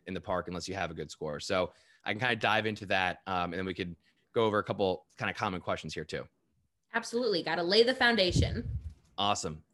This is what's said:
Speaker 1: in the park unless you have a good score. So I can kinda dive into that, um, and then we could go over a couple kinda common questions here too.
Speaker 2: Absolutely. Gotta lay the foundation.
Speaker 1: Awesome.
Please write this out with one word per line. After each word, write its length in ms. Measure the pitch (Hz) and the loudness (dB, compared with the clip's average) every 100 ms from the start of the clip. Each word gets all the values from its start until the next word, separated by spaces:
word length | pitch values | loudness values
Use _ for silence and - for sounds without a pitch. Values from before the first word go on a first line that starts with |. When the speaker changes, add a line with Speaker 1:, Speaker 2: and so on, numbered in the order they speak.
| - | -8
Speaker 1:
in 80 | |
the 60 | 92 | -8
park 280 | 101 90 87 | -4 -4 -4
unless 200 | 87 87 | -6 -6
you 60 | |
have 160 | 95 82 | -4 -4
a 40 | |
good 160 | 80 76 | -6 -10
score. 300 | - 78 73 | -8 -8 -6
So 320 | - 95 90 - _ _ | -2 0 0 -6 _ _
I 80 | - | -8
can 80 | 107 | -2
kinda 160 | 127 113 | 0 2
dive 300 | 110 110 110 | 2 2 0
into 180 | 104 95 | -4 0
that, 340 | 95 90 87 - | 2 2 -2 -4
um, 260 | 90 87 | -2 -2
and 20 | |
then 100 | 85 | -2
we 100 | 95 | -4
could 220 | 92 87 85 _ _ _ | -4 -6 -8 _ _ _
go 100 | 117 | 2
over 140 | 113 104 | 4 4
a 40 | |
couple 440 | 98 104 95 90 - - | 0 2 2 0 -6 -6
kinda 160 | 104 | -6
common 300 | - 107 90 | -2 -2 -2
questions 320 | - 90 80 | -2 -4 -4
here 100 | 85 | -8
too. 240 | 76 69 65 _ _ _ _ _ _ | -6 -8 -10 _ _ _ _ _ _
Speaker 2:
Absolutely. 500 | 226 226 240 240 175 | -6 -4 -2 0 0
Gotta 200 | 156 165 | 0 -2
lay 200 | 170 208 | 4 6
the 120 | 233 | 6
foundation. 720 | 254 240 226 180 - - 220 - - - - _ - | 6 4 4 4 4 2 0 -4 -6 -8 -14 _ 0
Speaker 1:
Awesome. 460 | 101 101 87 78 - | 2 2 -2 -8 -12